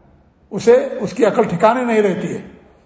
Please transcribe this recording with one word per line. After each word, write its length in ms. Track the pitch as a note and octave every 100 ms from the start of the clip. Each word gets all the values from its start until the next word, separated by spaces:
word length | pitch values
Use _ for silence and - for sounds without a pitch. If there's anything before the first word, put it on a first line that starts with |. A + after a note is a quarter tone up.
| _ _ _ _ -
اسے، 380 | G3+ A3+ B3 C#4 -
اس 120 | G3+
کی 120 | - G#3+
عقل 160 | -
ٹھکانے 420 | A3+ E3+ A3 B3
نہیں 180 | B3 A3
رہتی 340 | G#3 E3+ - -
ہے۔ 120 | - - _ _